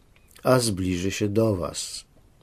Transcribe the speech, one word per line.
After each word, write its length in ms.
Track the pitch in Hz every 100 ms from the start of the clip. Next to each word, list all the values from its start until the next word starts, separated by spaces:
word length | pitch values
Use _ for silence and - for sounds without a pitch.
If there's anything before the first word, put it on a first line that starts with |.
| _ - - -
a 160 | 131 127
zbliży 520 | 117 92 92 87 95
się 180 | - 107
do 260 | 104 113 95
was. 500 | 73 - - - - - - _